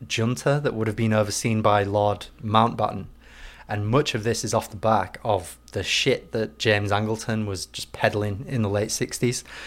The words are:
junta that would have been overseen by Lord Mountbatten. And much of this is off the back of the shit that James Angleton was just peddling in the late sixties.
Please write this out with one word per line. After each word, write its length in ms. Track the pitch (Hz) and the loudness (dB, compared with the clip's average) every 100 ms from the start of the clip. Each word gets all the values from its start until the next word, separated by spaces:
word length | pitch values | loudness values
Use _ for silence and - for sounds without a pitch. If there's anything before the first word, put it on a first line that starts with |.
| 120 | -6
junta 540 | - 113 123 143 147 | -2 0 0 0 0
that 120 | 147 | 0
would 120 | 113 110 | -2 -2
have 80 | 104 | 0
been 160 | 113 | 2
overseen 480 | 107 104 - 120 110 | 4 2 0 0 2
by 220 | 107 104 | 4 4
Lord 440 | 98 104 104 101 - - | 4 2 2 0 -6 -10
Mountbatten. 640 | 110 110 113 113 107 98 - - - - - - - | 0 4 4 2 -2 -4 -10 -16 -20 -20 -20 -16 -6
And 200 | 107 104 | -4 2
much 260 | 131 147 | 2 2
of 80 | 113 | -2
this 200 | 110 110 | -2 -2
is 100 | 110 | 0
off 160 | 113 - | 0 -2
the 60 | 95 | -2
back 420 | 110 107 90 - | 2 2 0 -4
of 340 | 117 98 85 - - | 0 0 -2 -16 -10
the 100 | 101 | -6
shit 480 | 92 - 139 120 - | -2 0 2 0 -2
that 260 | 113 107 - | -4 -4 -2
James 320 | 113 104 101 | 2 2 2
Angleton 520 | 101 110 110 - 110 104 | 0 0 -2 -2 -2 -2
was 200 | 92 - | -4 -8
just 260 | - - | -10 -12
peddling 520 | - 110 107 104 95 139 | 0 0 2 -2 -4 -4
in 140 | 131 | -2
the 60 | 104 | 0
late 200 | 101 107 | 0 -2
sixties. 520 | - 123 - 123 123 - - | -2 -4 -2 -2 -2 -8 -14